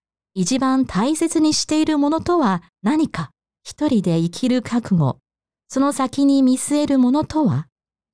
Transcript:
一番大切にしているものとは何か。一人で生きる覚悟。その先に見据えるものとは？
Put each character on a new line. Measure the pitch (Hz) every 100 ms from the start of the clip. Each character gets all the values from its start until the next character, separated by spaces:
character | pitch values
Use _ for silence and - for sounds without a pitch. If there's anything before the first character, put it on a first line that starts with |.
| _ _ _
一 | 190 175 254
番 | 262 262
大 | 262 180 240 311
切 | 330 330
に | 311
し | 302
て | - 302
い | 311
る | 311
も | 285
の | 320
と | 311 349
は | 240 180 - _
何 | 196 311 294
か。 | - 151 _ _ _
一 | - - 302
人 | 233
で | 185 165
生 | 170
き | 170 254
る | 254
覚 | 233 240 -
悟。 | 180 135 - _ _ _ _ -
そ | 262
の | 277
先 | 277 262 269
に | 277 277
見 | 254 254
据 | - 294
え | 294
る | 269
も | 247
の | 285
と | 311 311
は？ | 262 131 - _ _ _ _